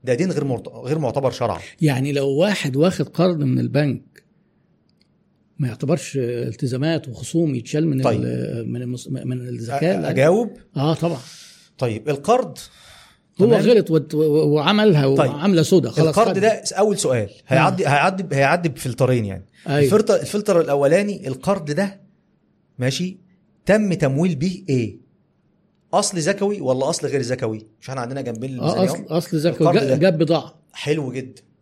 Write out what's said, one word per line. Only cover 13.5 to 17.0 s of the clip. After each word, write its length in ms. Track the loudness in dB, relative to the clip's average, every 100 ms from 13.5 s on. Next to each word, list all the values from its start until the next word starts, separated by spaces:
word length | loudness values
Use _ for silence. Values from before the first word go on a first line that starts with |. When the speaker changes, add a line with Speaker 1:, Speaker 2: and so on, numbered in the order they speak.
| 6
Speaker 2:
غلط 300 | 6 4 4
وت-، 220 | 0 0
و-، 40 | 0
و-، 300 | 2 4 4
وعملها 680 | 2 2 4 6 6 4 2
Speaker 1:
طيب. 160 | 2
Speaker 2:
وعملة 300 | 2 2 2
سودا. 280 | 4 4 2
خلاص، 180 | 2 2
Speaker 1:
القرض 260 | 4 2 4
Speaker 2:
خد. 40 |
Speaker 1:
ده 220 | 2 0 -4 0
أول 200 | 0
سؤال. 320 | 2